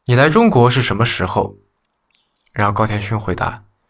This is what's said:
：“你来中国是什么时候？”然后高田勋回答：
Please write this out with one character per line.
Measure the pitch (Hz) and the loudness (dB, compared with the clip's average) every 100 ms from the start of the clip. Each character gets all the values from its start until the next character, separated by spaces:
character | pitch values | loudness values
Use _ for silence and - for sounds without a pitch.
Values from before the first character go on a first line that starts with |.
| - | 0
：“你 | 123 | 2
来 | 147 | 4
中 | 214 233 | 4 4
国 | 127 120 | 4 4
是 | 127 | 2
什 | 113 101 | -2 -2
么 | |
时 | 117 - 92 | -2 -2 -4
候？” | 104 - - _ _ _ _ _ - _ _ _ | -4 -4 -8 _ _ _ _ _ -20 _ _ _
然 | - 101 | -4 -2
后 | |
高 | 101 107 | 0 -2
田 | 104 | -2
勋 | 101 110 | -4 -6
回 | 104 | -4
答： | 90 123 - _ _ _ | -6 -6 -8 _ _ _